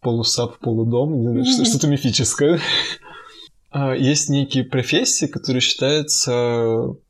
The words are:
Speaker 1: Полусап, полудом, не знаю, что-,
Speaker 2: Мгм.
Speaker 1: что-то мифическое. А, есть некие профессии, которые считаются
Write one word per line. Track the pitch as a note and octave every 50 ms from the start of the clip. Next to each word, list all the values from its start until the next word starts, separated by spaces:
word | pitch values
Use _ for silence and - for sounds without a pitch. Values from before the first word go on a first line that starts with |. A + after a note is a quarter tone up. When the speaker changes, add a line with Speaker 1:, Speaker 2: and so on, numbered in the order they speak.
Speaker 1:
Полусап, | _ B2+ A#2 A#2 A#2 - - - A#2+ A#2 - -
полудом, | - B2 A#2 A2 A#2 A2+ A#2 A#2+ C3+ D3+ D#3+ C3+
не | A2+ A#2+
знаю, | A#2+ C3 -
что-, | B3+ C4 A#3+
Speaker 2:
Мгм. | -
Speaker 1:
что-то | A3+ A#3 C#3 - D3+
мифическое. | C#3+ C3+ - B2+ G#2 - B2+ - - - C#3+ D3 F3 D#3+ - - - - - - - - - - - - - - - - - - _ _ _ _
А, | - C#3+ C#3 C3+ C3
есть | C3 C3+ C3 D3+ D3 - -
некие | C#3+ C#3 C#3 C3+ - C3 B2+
профессии, | - - C3 A#2+ - D3+ E3 C4 - - - - D3
которые | - - - - C3 B2+
считаются | B2+ G3+ - - C#3 C3+ D3 D#3 D3 D3+ - - - B2+ B2 A#2+ A#2+ A#2+ A#2 A#2 A#2 A2+ A2+ A2+ A#2+ C3 B2+ - _ _